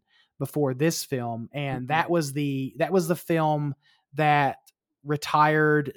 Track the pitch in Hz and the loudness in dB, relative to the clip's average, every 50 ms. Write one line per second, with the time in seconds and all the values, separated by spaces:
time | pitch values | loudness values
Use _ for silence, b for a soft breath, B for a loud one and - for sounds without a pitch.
0 | - _ _ _ _ _ _ - 139 - - 151 147 131 127 127 156 165 160 - | -14 _ _ _ _ _ _ -8 -8 -4 -2 0 0 0 0 0 0 0 0 -2
1 | - - 139 123 120 117 117 113 117 - - 143 143 139 131 127 127 123 151 165 | -4 -6 -6 -4 -4 -6 -6 -8 -10 -10 -8 -8 -6 -6 -6 -6 -4 -2 0 0
2 | - 165 170 170 151 139 131 147 147 143 135 135 135 127 - 131 165 - 190 190 | 0 2 0 0 0 -2 -4 -4 -2 -2 -2 -4 -6 -6 -4 -4 -2 0 2 2
3 | 165 160 175 - - - 170 160 156 151 151 147 147 143 135 - _ _ _ _ | 2 0 -2 -4 -2 -2 0 0 2 2 0 0 -2 -4 -6 -8 _ _ _ _
4 | _ _ - 147 156 151 147 143 143 131 113 - _ - _ _ _ _ _ _ | _ _ -4 0 2 2 4 4 2 0 -2 -4 _ -20 _ _ _ _ _ _
5 | - 143 151 147 - - - 151 151 156 156 151 151 151 151 151 143 135 - | -6 -4 -4 -4 -2 0 2 4 4 4 4 4 4 4 4 2 0 -2 -6